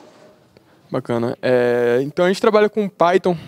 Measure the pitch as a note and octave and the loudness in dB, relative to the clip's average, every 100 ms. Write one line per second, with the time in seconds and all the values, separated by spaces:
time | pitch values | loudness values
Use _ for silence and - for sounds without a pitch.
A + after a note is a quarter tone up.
0 | - - - _ _ _ _ _ - C3+ | -20 -20 -20 _ _ _ _ _ -10 -8
1 | B2+ A#2+ A#2 - B2+ B2 B2 A#2+ A#2+ B2 | -4 -4 -4 -4 0 2 2 0 0 0
2 | C#3 E3 F3+ G3 A#3 G#3+ G#3 A3 G3 - | -2 0 0 2 2 2 2 -2 -4 0
3 | E3+ F#3 F#3 E3 | 2 2 0 -4